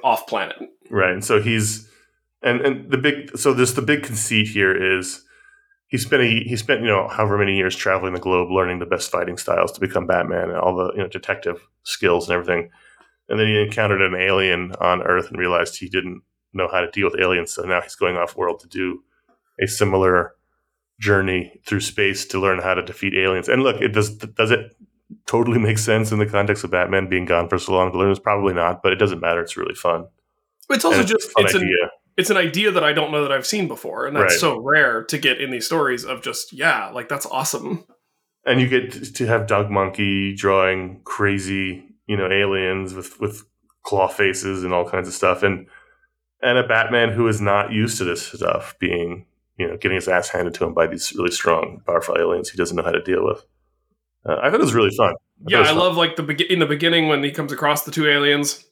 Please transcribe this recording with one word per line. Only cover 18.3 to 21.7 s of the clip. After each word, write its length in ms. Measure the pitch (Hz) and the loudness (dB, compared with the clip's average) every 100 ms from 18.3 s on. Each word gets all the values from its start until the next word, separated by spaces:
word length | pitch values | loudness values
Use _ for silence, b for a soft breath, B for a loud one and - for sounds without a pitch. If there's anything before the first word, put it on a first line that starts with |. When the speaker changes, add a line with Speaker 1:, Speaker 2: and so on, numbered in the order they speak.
| - | -4
Speaker 2:
world 240 | 90 85 | -4 -6
to 80 | 87 | -8
do 340 | 95 92 90 _ _ _ _ _ - | -6 -6 -6 _ _ _ _ _ -4
a 40 | 104 | -4
similar 680 | - 101 95 95 90 85 - _ _ _ _ _ - | 0 2 4 4 4 2 -6 _ _ _ _ _ -6
journey 600 | 104 101 95 92 87 - | 0 2 2 -2 -4 -12
through 160 | - | -4